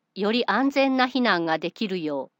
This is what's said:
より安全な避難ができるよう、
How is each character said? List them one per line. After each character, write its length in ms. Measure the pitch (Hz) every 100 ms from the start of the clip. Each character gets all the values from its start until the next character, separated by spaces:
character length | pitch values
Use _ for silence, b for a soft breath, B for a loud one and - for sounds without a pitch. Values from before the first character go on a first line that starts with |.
| _
よ 180 | - 196
り 100 | 240 -
安 240 | 208 269
全 280 | 277 269 262
な 80 | 254
避 160 | 254
難 240 | 240 180 165
が 120 | 160
で 140 | 165
き 160 | - 214
る 160 | 185
よ 220 | 151 143 -
う、 40 | _